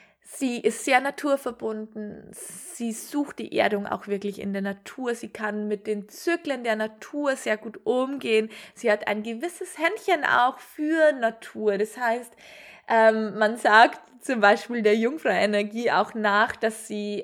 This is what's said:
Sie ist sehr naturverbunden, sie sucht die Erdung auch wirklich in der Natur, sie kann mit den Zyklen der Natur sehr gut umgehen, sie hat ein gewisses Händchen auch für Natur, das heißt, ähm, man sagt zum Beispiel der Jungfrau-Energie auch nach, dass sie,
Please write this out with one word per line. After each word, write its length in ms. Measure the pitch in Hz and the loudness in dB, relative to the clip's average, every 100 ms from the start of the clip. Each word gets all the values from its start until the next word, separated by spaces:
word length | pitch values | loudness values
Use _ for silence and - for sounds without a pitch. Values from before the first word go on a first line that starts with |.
| _ _ | _ _
Sie 360 | - - 269 240 | -20 -6 -4 0
ist 260 | 220 220 - | -2 -2 2
sehr 160 | 254 | 2
naturverbunden, 1300 | 277 - 294 277 254 233 220 214 220 214 208 - - | 2 -4 -2 -2 -2 -8 -8 -8 -10 -12 -12 -14 -18
sie 640 | - - - - - 233 | -18 -18 -18 -18 -8 -8
sucht 460 | 220 - 294 277 - | -8 -8 -4 -4 -6
die 180 | 226 - | -6 0
Erdung 280 | 202 202 202 | 2 0 -4
auch 200 | 190 202 | -8 -6
wirklich 320 | 196 202 190 | -6 -6 -8
in 140 | 196 | -6
der 80 | 196 | -4
Natur, 540 | 196 196 - - 247 233 | -6 -8 -14 -10 -6 -6
sie 120 | 220 | -8
kann 400 | - 214 208 214 | -8 -6 -4 -4
mit 200 | 208 220 | -6 -4
den 200 | 208 196 | -6 -6
Zyklen 560 | - - 339 339 262 | -8 -4 -2 -2 -6
der 140 | 233 214 | -2 -2
Natur 580 | 220 220 - 294 294 262 | -4 -8 -12 -4 -2 -2
sehr 220 | 226 214 | -2 -4
gut 280 | 226 - - | -6 -10 -2
umgehen, 640 | 254 262 277 240 220 220 - - | 0 0 -4 0 2 0 -8 -20
sie 160 | - 233 | -6 0
hat 180 | 214 - | 0 0
ein 140 | 208 | -4
gewisses 560 | 220 226 339 - 359 - | -4 -6 -8 -8 -14 -4
Händchen 460 | 330 440 - 330 | -2 -2 0 0
auch 360 | 277 247 247 262 | 4 4 4 0
für 520 | - - 302 320 302 | -16 -6 -2 4 4
Natur, 640 | 269 226 226 - 220 214 196 | 4 -2 -4 -16 -2 0 0
das 200 | 214 - | -2 -2
heißt, 340 | 240 240 240 _ - - - - - | -2 -2 -6 _ -20 -20 -20 -20 0
ähm, 500 | 226 220 220 214 196 | 6 6 6 -2 0
man 200 | 214 233 | 0 2
sagt 420 | 247 214 247 - - - | 6 8 8 4 -18 -20
zum 180 | - 247 | -4 4
Beispiel 420 | 202 226 - 240 | 6 6 2 0
der 140 | 208 220 | 2 4
Jungfrau-Energie 960 | 226 311 262 185 202 208 208 220 240 | 2 0 0 2 2 2 -2 -2 0
auch 220 | 160 208 | 2 0
nach, 420 | 226 214 202 220 - | 0 2 4 2 0
dass 320 | 226 220 - | -4 -4 -10
sie, 360 | 214 208 208 | -8 -6 -6